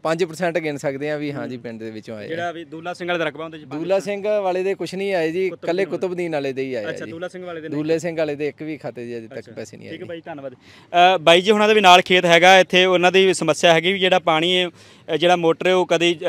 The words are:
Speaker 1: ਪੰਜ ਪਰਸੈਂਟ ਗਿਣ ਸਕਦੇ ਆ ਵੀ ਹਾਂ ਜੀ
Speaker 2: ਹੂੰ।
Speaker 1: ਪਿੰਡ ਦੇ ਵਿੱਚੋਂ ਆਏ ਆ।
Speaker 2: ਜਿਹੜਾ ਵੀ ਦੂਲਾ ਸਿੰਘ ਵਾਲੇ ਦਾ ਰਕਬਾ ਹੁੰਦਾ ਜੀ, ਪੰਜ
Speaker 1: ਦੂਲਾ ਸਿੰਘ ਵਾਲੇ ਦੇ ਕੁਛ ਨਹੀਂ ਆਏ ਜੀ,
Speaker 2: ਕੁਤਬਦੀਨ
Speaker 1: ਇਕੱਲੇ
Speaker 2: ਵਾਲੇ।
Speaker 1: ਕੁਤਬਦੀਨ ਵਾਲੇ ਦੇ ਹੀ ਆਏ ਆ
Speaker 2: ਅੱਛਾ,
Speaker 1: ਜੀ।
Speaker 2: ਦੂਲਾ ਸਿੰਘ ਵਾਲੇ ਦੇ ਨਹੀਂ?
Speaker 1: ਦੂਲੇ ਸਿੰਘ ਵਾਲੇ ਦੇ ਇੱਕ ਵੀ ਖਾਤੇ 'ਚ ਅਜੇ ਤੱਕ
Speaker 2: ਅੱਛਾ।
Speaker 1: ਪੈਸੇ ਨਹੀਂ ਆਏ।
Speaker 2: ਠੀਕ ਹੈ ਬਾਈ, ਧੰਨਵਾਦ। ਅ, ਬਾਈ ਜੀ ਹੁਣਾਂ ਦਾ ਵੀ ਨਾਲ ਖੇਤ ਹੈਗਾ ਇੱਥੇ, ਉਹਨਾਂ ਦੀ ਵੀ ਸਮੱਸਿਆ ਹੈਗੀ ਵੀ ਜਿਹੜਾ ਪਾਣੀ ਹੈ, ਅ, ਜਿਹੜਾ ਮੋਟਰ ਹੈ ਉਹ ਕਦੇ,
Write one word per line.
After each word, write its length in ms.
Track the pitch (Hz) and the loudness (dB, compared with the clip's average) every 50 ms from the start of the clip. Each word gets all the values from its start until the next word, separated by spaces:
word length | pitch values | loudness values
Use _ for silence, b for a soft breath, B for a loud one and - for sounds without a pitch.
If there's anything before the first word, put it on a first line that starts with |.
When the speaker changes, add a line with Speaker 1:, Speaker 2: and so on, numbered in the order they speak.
| _ | _
Speaker 1:
ਪੰਜ 220 | 160 160 165 185 | -4 -2 -2 -2
ਪਰਸੈਂਟ 340 | 165 165 147 185 175 165 175 | -4 -4 -4 -4 -2 -2 -2
ਗਿਣ 180 | 160 156 147 | -4 -4 -8
ਸਕਦੇ 340 | 139 - 151 135 135 143 147 | -6 -6 -6 -6 -6 -6 -6
ਆ 60 | 151 | -6
ਵੀ 160 | 147 151 147 139 | -6 -6 -6 -6
ਹਾਂ 160 | 135 120 117 | -8 -8 -10
ਜੀ 80 | 127 | -10
Speaker 2:
ਹੂੰ। 60 | 123 113 | -12 -12
Speaker 1:
ਪਿੰਡ 180 | 120 113 110 | -14 -14 -12
ਦੇ 100 | 110 113 | -12 -12
ਵਿੱਚੋਂ 260 | 110 110 104 - 113 | -12 -12 -14 -14 -14
ਆਏ 80 | 104 104 | -14 -12
ਆ। 40 | - | -10
Speaker 2:
ਜਿਹੜਾ 240 | 160 165 170 175 165 | -8 -8 -8 -8 -8
ਵੀ 120 | 165 170 | -12 -16
ਦੂਲਾ 280 | 143 143 160 165 175 175 | -16 -16 -14 -12 -12 -12
ਸਿੰਘ 160 | 170 185 175 | -10 -6 -6
ਵਾਲੇ 100 | 175 170 | -4 -2
ਦਾ 60 | 165 | -2
ਰਕਬਾ 200 | 156 131 147 160 | -4 -6 -8 -14
ਹੁੰਦਾ 140 | 160 160 160 | -12 -14 -18
ਜੀ, 60 | 151 | -18
ਪੰਜ 160 | 127 139 151 | -14 -10 -10
Speaker 1:
ਦੂਲਾ 200 | 165 170 190 196 | -4 -2 -2 -2
ਸਿੰਘ 280 | 185 190 202 202 190 214 | -2 -4 -8 -6 -4 -2
ਵਾਲੇ 340 | 214 208 196 185 180 185 185 | -2 0 0 -2 -2 -2 -2
ਦੇ 120 | 196 196 | -4 -4
ਕੁਛ 200 | - 180 160 - | -4 -6 -8 -6
ਨਹੀਂ 200 | 185 196 202 196 | -6 -6 -2 -2
ਆਏ 180 | 180 160 160 160 | -2 -2 -2 -2
ਜੀ, 180 | 180 190 185 | -2 -2 -4
Speaker 2:
ਕੁਤਬਦੀਨ 180 | 170 165 - 170 | -4 -6 -6 -4
Speaker 1:
ਇਕੱਲੇ 160 | 170 180 196 | -2 -2 -2
Speaker 2:
ਵਾਲੇ। 140 | 160 160 170 | -4 -4 -6
Speaker 1:
ਕੁਤਬਦੀਨ 340 | 190 185 180 175 180 170 160 | -4 -4 -4 -4 -6 -4 -4
ਵਾਲੇ 200 | 147 139 139 135 | -4 -4 -4 -4
ਦੇ 100 | 123 135 | -6 -6
ਹੀ 120 | 135 127 | -6 -6
ਆਏ 100 | 117 104 | -6 -6
ਆ 60 | 101 | -6
Speaker 2:
ਅੱਛਾ, 140 | 95 98 - | -8 -10 -10
Speaker 1:
ਜੀ। 60 | 104 | -12
Speaker 2:
ਦੂਲਾ 180 | 113 165 175 180 | -12 -12 -12 -12
ਸਿੰਘ 180 | - 180 180 | -12 -14 -14
ਵਾਲੇ 140 | 180 170 165 | -14 -14 -12
ਦੇ 80 | 151 160 | -12 -8
ਨਹੀਂ? 100 | 143 147 | -8 -6
Speaker 1:
ਦੂਲੇ 200 | 151 151 165 165 | -2 -2 -2 -2
ਸਿੰਘ 200 | 143 175 165 160 | -2 -6 -4 -4
ਵਾਲੇ 160 | 160 151 147 | -4 -4 -4
ਦੇ 140 | 139 151 147 | -6 -6 -8
ਇੱਕ 140 | 135 _ 156 | -6 _ -12
ਵੀ 140 | 156 156 | -12 -12
ਖਾਤੇ 260 | 135 - 143 117 123 120 | -10 -12 -14 -12 -12 -12
'ਚ 160 | 120 120 117 | -10 -10 -12
ਅਜੇ 100 | 113 107 | -12 -12
ਤੱਕ 100 | - 117 | -16 -16
Speaker 2:
ਅੱਛਾ। 140 | 110 - 113 | -16 -16 -14
Speaker 1:
ਪੈਸੇ 240 | 113 113 - - | -16 -16 -16 -16
ਨਹੀਂ 120 | 117 - 107 | -20 -18 -18
ਆਏ। 40 | 127 | -16
Speaker 2:
ਠੀਕ 100 | 165 180 | -16 -14
ਹੈ 40 | |
ਬਾਈ, 140 | 170 175 170 | -14 -16 -16
ਧੰਨਵਾਦ। 340 | 156 175 165 147 139 135 123 | -14 -16 -16 -14 -14 -16 -16
ਅ, 640 | _ _ - - - _ _ - 175 175 180 190 180 | _ _ -20 -20 -20 _ _ 4 6 6 6 4 4
ਬਾਈ 220 | 151 165 170 180 | 6 6 6 6
ਜੀ 100 | 180 196 | 6 2
ਹੁਣਾਂ 180 | 214 208 214 208 | 2 2 4 4
ਦਾ 60 | 220 | 4
ਵੀ 60 | 214 | 6
ਨਾਲ 220 | 208 185 180 180 180 | 8 8 8 8 6
ਖੇਤ 220 | - 185 180 180 | 4 2 2 4
ਹੈਗਾ 340 | 175 170 170 165 185 190 190 | 6 4 6 8 8 8 8
ਇੱਥੇ, 260 | 185 - - 180 185 | 6 4 4 2 4
ਉਹਨਾਂ 280 | 185 185 175 175 185 180 | 4 2 2 2 4 4
ਦੀ 140 | 190 190 | 4 4
ਵੀ 80 | 190 175 | 4 2
ਸਮੱਸਿਆ 380 | - 165 160 151 - - 175 165 | 0 0 -2 -2 2 4 4 4
ਹੈਗੀ 200 | 165 160 175 196 | 4 2 -2 -2
ਵੀ 60 | 196 | 0
ਜਿਹੜਾ 200 | 185 185 180 185 | 0 2 2 2
ਪਾਣੀ 380 | - 175 160 156 165 175 180 | 2 0 0 0 0 0 0
ਹੈ, 120 | 180 180 175 | 0 0 -2
ਅ, 480 | _ - - - - _ _ - 170 | _ -14 -20 -20 -20 _ _ -6 -4
ਜਿਹੜਾ 200 | 151 156 175 180 | 0 2 2 2
ਮੋਟਰ 300 | 175 170 165 160 - 170 | 4 2 0 0 0 0
ਹੈ 80 | 180 185 | 0 2
ਉਹ 120 | 185 175 | 2 2
ਕਦੇ, 320 | 156 175 165 170 175 175 151 156 | 0 0 0 2 0 0 0 0